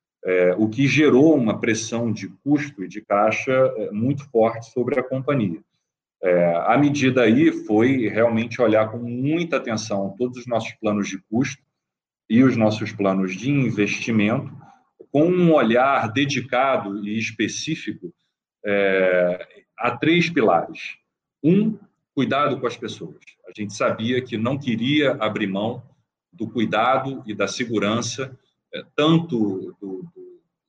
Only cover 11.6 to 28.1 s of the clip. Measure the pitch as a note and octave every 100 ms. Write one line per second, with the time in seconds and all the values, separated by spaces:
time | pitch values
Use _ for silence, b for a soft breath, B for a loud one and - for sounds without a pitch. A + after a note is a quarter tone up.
11.6 | _ _ _ _ _ _ - A#2 C3 A2+
12.6 | G#2+ G#2+ G#2 - G2 F#2+ F#2 F#2+ B2 C#3+
13.6 | A#2+ G2+ G#2 - - A2+ G#2 C3 - -
14.6 | B B B _ - C#3 E3 F3+ E3+ D3+
15.6 | A2+ A#2+ C#3 C3 A2 A2 C#3+ B2 A2 B2
16.6 | C3+ B2 G2+ G2+ G#2 A2+ A2 A2 G#2 -
17.6 | - D#3+ - G#2+ F2 - _ _ _ _
18.6 | G#2 G2+ G2 F#2+ F#2 F2+ F2+ F2+ - -
19.6 | _ - A#2 A#2 D3+ F3 E3+ E3+ G#2 E2
20.6 | - - - - _ _ _ _ D3+ G3
21.6 | A3 A3 - _ _ - B2 C3+ D3 B2
22.6 | A#2 - A2 - E2 - - _ F#2 G#2+
23.6 | G#2 - B2 G2 A2+ B2+ B2+ A2+ A#2 C#3+
24.6 | C3+ A2 B2 D3+ C3+ G#2 G#2+ G#2+ G2 F#2+
25.6 | A2 C3 - _ _ _ _ - A2 A#2+
26.6 | G2+ G#2 B2 C3+ C3+ C3+ - G2+ G2 -
27.6 | A#2 G#2+ G2+ A2+ A#2